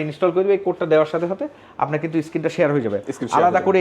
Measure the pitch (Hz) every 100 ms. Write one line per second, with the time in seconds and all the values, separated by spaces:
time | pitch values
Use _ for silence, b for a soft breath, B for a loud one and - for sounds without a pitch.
0 | 151 147 180 175 196 196 185 175 170 156
1 | 156 165 175 190 294 B B - 143 151
2 | 165 160 151 160 156 - 151 147 110 101
3 | - - 123 143 175 180 185 185